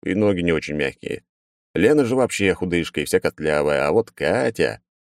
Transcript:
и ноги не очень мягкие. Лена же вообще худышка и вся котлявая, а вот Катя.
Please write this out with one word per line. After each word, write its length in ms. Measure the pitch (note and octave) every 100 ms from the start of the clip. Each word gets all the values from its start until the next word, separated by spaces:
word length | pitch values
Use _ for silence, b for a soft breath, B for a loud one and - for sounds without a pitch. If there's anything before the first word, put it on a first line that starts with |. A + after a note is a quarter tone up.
и 120 | -
ноги 260 | F#2+ G#2 F2+
не 120 | E2+
очень 220 | D#2 -
мягкие. 480 | D2 C#2 - - - - _ _ _ _ E2
Лена 280 | G#2+ D3+
же 120 | A#2 C3
вообще 380 | A#2+ - G2
худышка 480 | E2+ F#2 F2 D#2+ D2+
и 20 |
вся 160 | C#2+ F#2+
котлявая, 680 | D#2+ - D2+ D2 D2 C#2+ D2
а 60 |
вот 180 | G#2 A2
Катя. 720 | - D2 A2+ B2+ G#2+ C2 A1 _ _ _